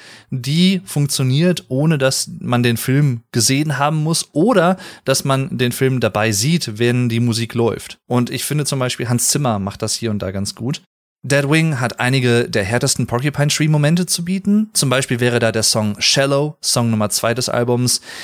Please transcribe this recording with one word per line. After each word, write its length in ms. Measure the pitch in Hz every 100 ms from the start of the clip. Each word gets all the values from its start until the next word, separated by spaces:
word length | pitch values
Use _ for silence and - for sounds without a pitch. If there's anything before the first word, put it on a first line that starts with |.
| - - _
die 520 | 131 123 160 180 190 -
funktioniert, 800 | 147 143 - 131 135 180 170 -
ohne 300 | 131 156 151
dass 320 | 131 135 - 117
man 240 | 120 123
den 140 | 120 117
Film 460 | - 135 147 117 -
gesehen 440 | 123 110 135 156 135
haben 200 | 147 156
muss 320 | 151 165 -
oder 460 | 143 202 214 170 185 - -
dass 220 | - 131 139
man 320 | 135 135 120
den 160 | 123
Film 260 | - 131 131
dabei 320 | 113 107 110
sieht, 480 | 101 127 170 - 107
wenn 300 | 120 123 123
die 100 | 113
Musik 360 | 120 110 117 120
läuft. 420 | 117 - - - _
Und 220 | 120 120
ich 160 | 135 -
finde 180 | 147
zum 160 | 139 135
Beispiel, 300 | 123 - 120
Hans 180 | 120 -
Zimmer 320 | 147 139 104
macht 220 | 98 -
das 120 | 110
hier 160 | - 113
und 100 | 104
da 120 | 95
ganz 240 | 98 95 -
gut. 260 | 117 156 - _ _ _ 127
Deadwing 560 | 139 139 160 160 131
hat 180 | 123 -
einige 500 | 123 135 123 117 -
der 140 | 110
härtesten 420 | 98 120 135 - 123
Porcupine 440 | 117 143 143 147
Tree 180 | - 151
Momente 380 | 156 147 175 180
zu 180 | -
bieten. 460 | 175 190 196 208 214
Zum 180 | - 139
Beispiel 300 | 127 131 120
wäre 200 | 120 120
da 120 | 113
der 120 | 110
Song 340 | 107 117 107 104
Shallow, 580 | - 139 139 139 151 -
Song 280 | - - 117
Nummer 200 | 110 104
zwei 240 | - 113
des 160 | 117 120
Albums, 500 | 120 120 123 123 - - -